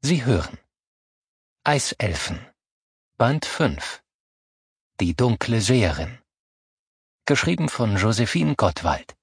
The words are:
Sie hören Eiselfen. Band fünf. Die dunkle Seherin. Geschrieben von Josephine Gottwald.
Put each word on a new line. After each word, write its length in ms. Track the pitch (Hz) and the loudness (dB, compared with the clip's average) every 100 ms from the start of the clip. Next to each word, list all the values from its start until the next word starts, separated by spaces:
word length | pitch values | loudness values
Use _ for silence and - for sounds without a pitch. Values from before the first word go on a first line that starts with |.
| 139 | 0
Sie 160 | 170 | 0
hören 340 | 123 101 78 - _ _ _ _ _ _ _ _ _ _ - | 2 0 0 -12 _ _ _ _ _ _ _ _ _ _ -2
Eiselfen. 760 | 143 - - 104 82 - 82 - _ _ _ _ _ _ _ | 0 -2 -4 -4 -4 -6 -10 -12 _ _ _ _ _ _ _
Band 260 | 120 151 | 2 2
fünf. 580 | - - 151 71 - - _ _ _ _ _ _ _ _ _ - | -4 -2 -2 -2 -10 -14 _ _ _ _ _ _ _ _ _ -4
Die 120 | 87 | -2
dunkle 460 | 80 127 113 - 117 | 2 2 2 0 0
Seherin. 600 | 101 127 92 73 76 - _ _ _ _ _ _ _ _ _ _ - | 2 2 2 -2 -8 -12 _ _ _ _ _ _ _ _ _ _ 0
Geschrieben 420 | 143 - 175 156 | 0 2 0 -2
von 300 | - 113 98 | 0 0 2
Josephine 580 | 104 113 117 175 156 139 | 2 2 0 0 0 2
Gottwald. 600 | 95 - - 71 - - | 0 0 -4 -4 -8 -20